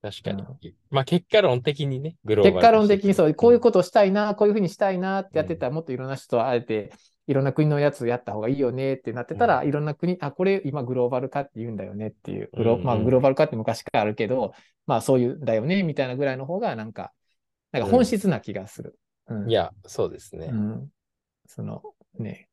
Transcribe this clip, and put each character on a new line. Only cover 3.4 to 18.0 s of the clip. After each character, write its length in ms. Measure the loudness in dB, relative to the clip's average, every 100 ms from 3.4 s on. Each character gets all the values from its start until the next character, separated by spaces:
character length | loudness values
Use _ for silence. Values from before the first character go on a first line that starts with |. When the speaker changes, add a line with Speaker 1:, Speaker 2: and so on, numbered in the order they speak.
| 6
Speaker 2:
う 40 |
い 20 | 8
う 40 |
こ 120 | 6
と 120 | 4
し 80 | 4
た 140 | 4 4
い 60 |
な、 240 | 2 0 2
こ 100 | 2
う 20 |
い 40 |
う 20 |
ふ 40 | 2
う 20 |
に 80 | 0
し 80 | 0
た 140 | -2
い 80 | 0
な 220 | -2 -4
っ 80 | -4
て 80 | -4
や 60 |
っ 40 | -2
て 80 | -4
た 80 | -4
ら、 40 |
Speaker 1:
う 20 |
ん。 20 | -6
Speaker 2:
も 60 |
っ 20 |
と 80 | -6
い 60 | -8
ろ 80 | -8
ん 40 |
な 60 | -10
人 120 | -2
と 200 | 0 2
会 120 | 0
え 20 |
て、 320 | 0 -4 -4 -16 _ _ -2
い 60 |
ろ 80 | 0
ん 20 |
な 80 | 0
国 180 | 2 2
の 100 | 4
や 120 | 2
つ 160 | 0 -4
や 100 | -4
っ 60 |
た 80 | -4
方 80 | -6
が 80 | -4
い 60 |
い 60 | 0
よ 120 | 0
ね 220 | -2 -4
っ 80 | -4
て 100 | -6
な 120 | -8
っ 20 | -8
て 100 | -2
た 120 | 2
ら、 140 | 2
Speaker 1:
う 40 | 0
ん。 20 |
Speaker 2:
い 40 |
ろ 100 | -2
ん 40 | -4
な 100 | -4
国、 220 | -4 -4
あ、 100 | -6
こ 140 | -2 0
れ 160 | 0
今 200 | -2 -6
グ 100 | -6
ロ 140 | -2 0
ー 20 |
バ 100 | -2
ル 100 | -4
化 120 | -6
っ 40 | -8
て 80 | -10
言 120 | -10
う 20 |
ん 40 | -10
だ 80 |
よ 100 | -10
ね 140 | -8 -10
っ 40 |
て 200 | -10 -10
い 100 | -10
う、 80 | -10 -2
グ 80 |
ロ-、 100 | 0 2
Speaker 1:
う 20 |
ん 20 |
う 40 |
ん。 20 | 0
Speaker 2:
ま 80 |
あ、 40 | 0
グ 140 | 4
ロ 80 | 4
ー 20 |
バ 80 | 4
ル 60 | 2
化 100 | 0
っ 40 |
て 80 | 0
昔 260 | -4 -6
か 60 | -2
ら 80 | 0
あ 40 | 0
る 100 | -2
け 120 | -2
ど、 260 | -2 -4 -8 _ _ -2
ま 120 | -2
あ、 40 |
そ 140 | 2 2
う 40 |
い 60 | 2
う 100 | -2
ん 80 |
だ 120 | -2 -2
よ 100 | 0
ね、 180 | -2
み 100 | -2
た 120 | -2 -4
い 20 |
な 80 | -2
ぐ 80 |
ら 100 | -4
い 40 | -4
の 80 | -6
方 140 | -6
が、 180 | -4 -6
な 80 | -10
ん 80 |
か、 180 | -12 -14 _ _ _ _ _ _
な 80 | -4
ん 20 |
か 60 | 2
本 160 | 4